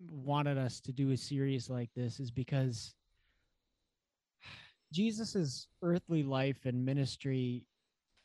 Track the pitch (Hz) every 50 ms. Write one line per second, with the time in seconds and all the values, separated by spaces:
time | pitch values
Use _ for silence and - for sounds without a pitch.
0 | 180 170 160 143 131 139 143 147 147 143 143 135 131 120 - - - - 131 127
1 | 139 135 131 120 - - 143 135 139 139 135 127 120 - 127 123 120 113 - 123
2 | 123 117 113 - 139 120 120 - 123 - 147 135 131 131 117 107 - - - _
3 | _ _ _ _ _ _ _ _ _ _ _ _ _ _ _ _ _ _ _ _
4 | _ _ _ _ _ _ _ _ - - - - - - _ _ _ _ 151 165
5 | 214 226 214 214 226 - - 202 165 139 123 - - - _ _ - 170 175 180
6 | - - 170 156 143 135 135 131 135 139 135 - - 131 123 123 127 131 139 143
7 | 139 127 - - - 135 135 131 127 123 123 123 - _ _ _ _ _ _ _
8 | _ _ _ _